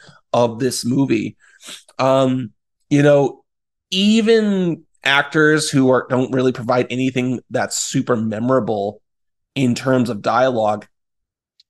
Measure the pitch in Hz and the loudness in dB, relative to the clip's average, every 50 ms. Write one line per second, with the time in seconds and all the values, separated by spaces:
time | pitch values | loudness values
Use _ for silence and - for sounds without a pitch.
0 | - - - _ _ _ - 120 120 117 113 113 131 123 120 - - 117 127 135 | -20 -20 -20 _ _ _ 0 0 0 0 0 -2 -4 -4 -4 -4 -4 -2 0 0
1 | 139 127 127 104 101 104 - _ _ _ _ _ - - - - _ _ _ - | 0 0 0 -2 -2 -6 -10 _ _ _ _ _ -20 -20 -20 -20 _ _ _ -2
2 | 127 135 135 135 135 131 127 131 131 107 - _ _ _ _ _ _ _ 147 143 | 0 2 2 2 2 0 0 -4 -6 -10 -14 _ _ _ _ _ _ _ 0 4
3 | 143 147 147 143 139 123 - - _ _ _ _ _ _ _ _ _ _ 185 185 | 4 4 4 4 2 0 -4 -8 _ _ _ _ _ _ _ _ _ _ -4 0
4 | 202 208 220 226 214 220 226 220 214 208 196 190 180 170 156 - - _ _ _ | 2 4 4 4 4 4 2 2 2 0 0 0 0 -2 -4 -6 -8 _ _ _
5 | - 131 139 143 143 - - 160 156 151 156 151 147 - - 143 131 127 127 120 | -2 0 0 0 0 0 0 2 4 4 2 2 0 0 0 2 4 4 4 2
6 | - - 131 123 131 117 123 131 127 131 123 - 117 117 123 127 123 - 120 127 | 0 0 -2 -2 -2 -2 -2 0 0 0 -2 -2 -4 -2 0 0 0 -2 -4 -4
7 | 131 131 123 131 123 127 127 110 - _ - 127 101 101 - - - - - 135 | -4 -2 -2 -2 -4 -4 -4 -6 -8 _ -6 -4 -4 -4 -6 -8 -8 -4 -4 -4
8 | 123 - 123 110 113 110 104 107 117 123 131 131 107 110 110 101 98 104 104 - | -2 0 -2 -2 -2 -4 -4 -4 -2 0 0 0 0 -2 -4 -4 -4 -6 -8 -10
9 | _ _ _ _ _ _ _ _ _ _ _ 135 131 123 120 - - 131 131 127 | _ _ _ _ _ _ _ _ _ _ _ -2 0 0 0 -2 0 0 0 2
10 | 123 110 117 101 87 120 110 120 131 131 123 113 110 104 107 104 - - _ _ | 0 -2 -4 -4 -4 -2 0 2 0 0 0 0 0 -2 -2 -4 -8 -16 _ _
11 | _ _ _ _ _ _ _ _ _ _ _ _ _ _ | _ _ _ _ _ _ _ _ _ _ _ _ _ _